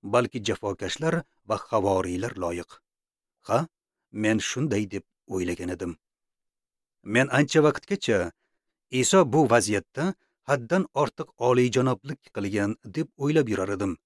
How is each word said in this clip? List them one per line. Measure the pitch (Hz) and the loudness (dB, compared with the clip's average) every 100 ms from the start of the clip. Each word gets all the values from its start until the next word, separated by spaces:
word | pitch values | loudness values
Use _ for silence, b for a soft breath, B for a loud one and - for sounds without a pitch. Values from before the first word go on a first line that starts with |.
balki | 101 117 120 123 | 2 0 0 -4
jafokashlar | 104 104 104 95 95 - 160 170 - _ | -4 -4 -4 -6 -8 -4 -2 -2 -6 _
va | - 104 | -6 -6
havoriylar | - 110 98 95 90 90 113 95 | -2 0 2 2 0 -4 -6 -6
loyiq. | 90 87 85 - _ _ _ _ _ _ - | -6 -6 -10 -18 _ _ _ _ _ _ -2
Ha, | 113 165 _ _ _ _ | 0 0 _ _ _ _
men | 101 107 110 | -2 0 0
shunday | - - 151 104 104 | -2 -4 -2 -2 -2
deb | 101 - _ | -6 -12 _
o'ylagan | _ 95 90 87 90 | _ -4 -4 -4 -6
edim. | 87 92 82 _ _ _ _ _ _ _ _ _ _ 95 | -6 -8 -10 _ _ _ _ _ _ _ _ _ _ -4
Men | 113 131 | 0 0
ancha | 127 143 160 | 2 2 4
vaqtgacha | 151 143 - 202 - 104 87 - _ _ _ _ _ | 4 2 -4 -6 0 0 0 -8 _ _ _ _ _
Iso | 127 120 196 | -2 4 4
bu | 156 143 139 | 6 4 4
vaziyatda | 120 104 101 - - 170 - _ _ - | 4 4 -2 -2 -4 -4 -4 _ _ -4
haddan | 139 117 180 185 | -4 0 -2 0
ortiq | 135 143 - - _ | -2 -2 -4 -14 _
oliyjanoblik | 123 127 127 123 131 120 135 139 _ | 2 4 4 2 0 -2 -6 -14 _
qilgan | - 101 101 101 117 | -6 -4 -2 -2 -4
deb | 107 98 160 | -8 -8 -8
o'ylab | _ 143 160 127 | _ 0 2 2
yurar | 98 95 | -2 -2
edim. | 98 98 80 | -2 -4 -6